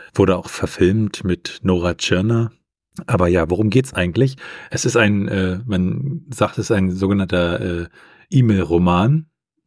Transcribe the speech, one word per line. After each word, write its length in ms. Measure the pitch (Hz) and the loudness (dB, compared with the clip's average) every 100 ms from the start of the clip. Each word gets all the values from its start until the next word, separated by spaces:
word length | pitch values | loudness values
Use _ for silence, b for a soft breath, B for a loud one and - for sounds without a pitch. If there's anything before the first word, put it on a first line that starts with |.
| B | B
wurde 220 | - 95 90 | 2 2 2
auch 140 | - | -4
verfilmt 720 | - - - 90 104 104 - | -6 -6 0 2 2 -2 -4
mit 360 | 95 90 - - | -4 -4 -6 -6
Nora 320 | 98 90 87 | -2 0 0
Tschirner. 580 | 87 - 90 104 117 117 - _ _ _ - - | -4 -2 0 2 0 -2 -6 _ _ _ -14 -2
Aber 220 | 95 90 | 0 2
ja, 200 | 90 80 | 2 2
worum 220 | 90 110 | 0 2
geht's 240 | 123 131 | 0 0
eigentlich? 420 | - 87 85 135 135 B B B | -2 -2 2 0 -2 B B B
Es 140 | - | -6
ist 120 | 131 117 | 0 2
ein, 320 | 104 101 98 | 2 2 0
äh, 320 | 101 92 92 | -2 -2 -4
man 600 | 117 95 92 - - 165 - | -4 -2 0 -2 -4 -8 -8
sagt, 260 | 127 104 - | -4 -4 -2
es 120 | 107 | -2
ist 20 | |
ein 180 | 104 95 | 0 0
sogenannter, 680 | 90 95 101 92 90 85 85 | 0 0 0 0 0 0 -2
äh, 280 | 95 85 87 b b b b | -4 -6 -8 b b b b
E-Mail-Roman. 960 | 135 120 101 85 85 90 87 107 156 156 _ _ _ | 2 4 4 2 2 4 4 2 2 -2 _ _ _